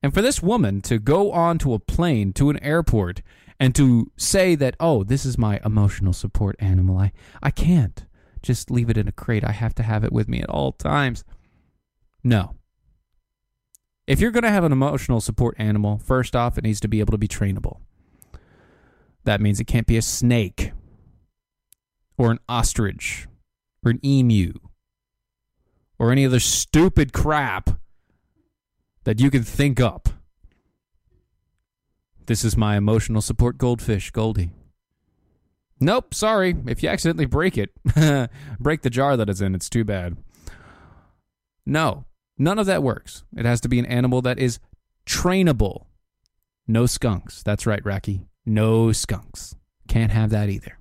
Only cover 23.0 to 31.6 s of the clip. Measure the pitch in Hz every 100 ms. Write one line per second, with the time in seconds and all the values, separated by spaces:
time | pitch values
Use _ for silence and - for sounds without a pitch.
23 | - - - _ _ _ _ _ 117 117
24 | 139 139 123 107 85 - - - _ _
25 | _ _ _ _ _ _ _ _ _ _
26 | 117 135 135 127 - - - 151 185 -
27 | 139 - 151 151 131 92 - - - _
28 | _ _ _ _ _ _ _ _ _ _
29 | - 110 139 135 110 - 143 127 120 -
30 | - - _ _ - _ _ _ _ _
31 | _ _ _ _ _ _